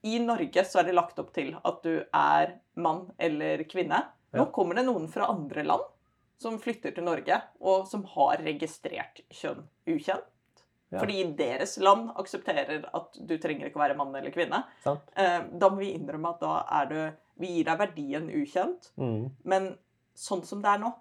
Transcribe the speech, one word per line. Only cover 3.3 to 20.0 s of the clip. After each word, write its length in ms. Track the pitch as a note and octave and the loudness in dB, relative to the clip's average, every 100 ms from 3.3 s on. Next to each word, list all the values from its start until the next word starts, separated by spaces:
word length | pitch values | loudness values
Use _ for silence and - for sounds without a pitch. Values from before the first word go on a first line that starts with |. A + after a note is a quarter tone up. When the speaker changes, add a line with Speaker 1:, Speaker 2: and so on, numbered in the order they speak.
| D3+ D#3 D3+ | 0 -2 -2
Speaker 1:
kvinne. 380 | D#3 F#3 E3+ E3+ - _ _ | -2 -2 2 0 0 _ _
Nå 160 | - | 0
Speaker 2:
Ja. 60 | - | 0
Speaker 1:
kommer 240 | - F3+ F#3 | 2 0 2
det 80 | B3+ | 2
noen 220 | G#3+ D#3+ | 0 -2
fra 180 | G#3 G#3 | -2 0
andre 380 | G3+ C#3+ D3+ | -2 -4 -4
land 180 | D3+ - D5 _ _ _ _ _ | 0 0 0 _ _ _ _ _
som 180 | A#3 A3 | -8 -6
flytter 320 | A#3 A3+ - | -6 -4 -6
til 100 | - | -4
Norge, 360 | F3 A#3 - G#3 - _ | -2 -2 2 0 0 _
og 320 | F#3 F#3+ F#3+ | 2 2 2
som 160 | G#3 | -6
har 320 | F#3+ - C#3 D#3+ | -6 2 4 4
registrert 880 | D#3 D3 D#3+ - - - - - _ | -2 -4 -6 -6 -10 -8 -10 -14 _
kjønn 360 | - D3+ - - _ | -10 -8 -8 -14 _
ukjent. 440 | - D#3+ D3+ F#3+ - _ _ _ _ _ _ | -2 -2 0 -4 -4 _ _ _ _ _ _
Speaker 2:
Ja. 80 | F3+ | -2
Speaker 1:
Fordi 240 | G#3 G3 F3+ | -2 0 -2
deres 460 | D3 C#3 C3 E3 - | 0 0 0 -4 4
land 340 | F#3+ G3+ A3+ | 6 6 4
aksepterer 680 | - G3 F#3+ - D3+ C#3 D3+ C#3+ | -8 -8 -6 -2 -2 0 -4 -6
at 300 | D#3 - - | -8 -8 -16
du 160 | D#3 D#3+ | -6 -4
trenger 320 | D#3+ D3 C#3+ | -2 -6 -6
ikke 100 | D3+ | 0
å 40 | |
være 120 | D3 C#3+ | 0 2
mann 180 | C#3 | -4
eller 160 | C3+ C#3 | -4 -6
kvinne. 320 | C#3+ D#3+ - C4+ - | -2 0 -2 -4 -4
Speaker 2:
Sant. 260 | - D3 - | -2 -2 -4
Speaker 1:
Eh, 260 | - F#3+ F3 E3+ | 0 2 2 -2
da 200 | F3 G3 | 4 4
må 100 | G3 | 4
vi 140 | G3 E3 | -4 -6
innrømme 380 | C#3+ D#3 E3 | -8 -6 -6
at 60 | E3+ | -4
da 200 | D#3 D#3+ - | -2 -2 2
er 220 | D3+ C#3 | 2 2
du, 80 | D#3 D#3 D#3 _ _ | -2 -6 -8 _ _
vi 180 | D#3+ F3 | -4 0
gir 80 | |
deg 160 | D#3+ E3 | 2 2
verdien 480 | G#3 D#3+ C#3+ D3 D#3+ | 0 -2 -6 -4 -4
ukjent, 600 | D3+ D3 F3+ A3 F4+ - | -4 -2 0 0 -2 -10
Speaker 2:
Mm. 360 | - C3 A2 B2+ C3+ | -4 -2 -2 -4 -8
Speaker 1:
men 320 | - F#3+ F#3+ - _ _ | 0 0 0 -8 _ _